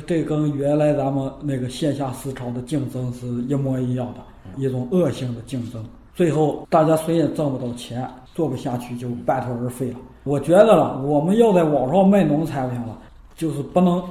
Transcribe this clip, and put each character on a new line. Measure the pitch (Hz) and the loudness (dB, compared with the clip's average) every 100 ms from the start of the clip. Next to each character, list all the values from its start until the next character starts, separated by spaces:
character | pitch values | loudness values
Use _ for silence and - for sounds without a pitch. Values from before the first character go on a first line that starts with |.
| 151 | -2
这 | 170 | -2
跟 | 147 151 151 135 | 0 0 0 0
原 | 139 147 | 0 2
来 | 151 | 2
咱 | 139 135 | 2 0
们 | 139 135 - | -2 -4 -6
那 | 147 135 | -6 -4
个 | 123 | -4
线 | - 156 | -2 -2
下 | 127 135 | -2 -4
市 | 123 139 | -6 -10
场 | 127 123 | -8 -8
的 | 120 | -8
竞 | 120 151 120 | -4 -4 -4
争 | 127 127 | -6 -6
是 | 117 123 | -6 -6
一 | 120 131 | -6 -2
模 | 139 135 131 | -2 0 -2
一 | 127 123 | -2 -2
样 | 120 | -4
的， | 101 - - 98 92 | -10 -18 -20 -16 -6
一 | 135 | -4
种 | 123 123 | -2 0
恶 | 185 160 | 2 2
性 | - 127 | 0 -6
的 | 117 | -6
竞 | - 131 107 | -8 -8 -8
争。 | 113 110 - - | -10 -12 -16 -14
最 | - 170 | 0 0
后 | 147 151 - - | 2 0 0 0
大 | 175 | 2
家 | 156 160 | 4 2
谁 | - 165 | 2 0
也 | 151 | 0
挣 | - 147 | 0 -2
不 | 127 | -4
到 | 123 | -6
钱， | 117 - 120 127 - - | -8 -10 -8 -8 -12 -12
做 | - 156 | -4 -4
不 | 127 | -4
下 | 139 120 | -4 -6
去 | - 120 | -6 -8
就 | 123 120 - | -8 -4 -2
半 | 135 | -2
途 | 123 120 | -4 -4
而 | 123 | -6
废 | - 127 | -4 -6
了。 | - - - | -8 -14 -12
我 | 135 143 | -4 -2
觉 | 143 | 4
得 | 175 226 180 | 6 8 8
了， | 123 135 | 4 -2
我 | 135 147 | 0 2
们 | 160 214 | 4 4
要 | 233 | 6
在 | 180 | 6
网 | 160 147 127 | 4 2 2
上 | 175 196 | 4 6
卖 | 196 | 6
农 | 160 147 160 | 4 2 -2
产 | 135 127 | -4 -4
品 | 123 | -4
了， | 113 104 - - - | -8 -12 -18 -20 -20
就 | - 160 | -6 -4
是 | 139 | -4
不 | 139 180 | -2 2
能 | 180 175 180 | 4 2 -4